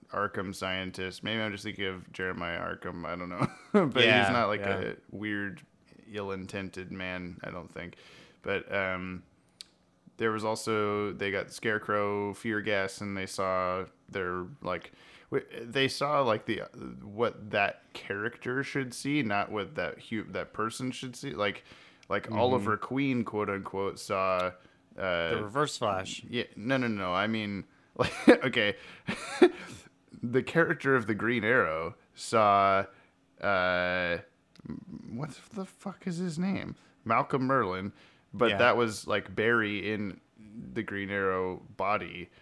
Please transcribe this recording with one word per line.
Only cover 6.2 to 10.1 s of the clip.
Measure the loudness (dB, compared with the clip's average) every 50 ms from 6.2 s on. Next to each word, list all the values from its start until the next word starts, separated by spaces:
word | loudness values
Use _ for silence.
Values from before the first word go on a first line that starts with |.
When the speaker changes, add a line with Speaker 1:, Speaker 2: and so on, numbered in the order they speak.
| -6 -6 -6 -6 -8 -8 -6 -6 -6 -6 -8 -10 -10 -8
Speaker 1:
man, | -8 -6 -6 -6 -6 -6 -8 -10 -10 -10 -10
I | -10
don't | -10 -10 -12 -12
think. | -12 -12 -12 -12 -14 -18 -20 -20 -20 -20 -20 -20 -20 _
But, | -4 -2 -2 -2 -2 -2 -2
um, | 0 0 0 -2 -4 -4 -6 -8 -10 -12 _ _ _ _ _ _ -20 -20 _ _ _ _ _ _ _ _ -16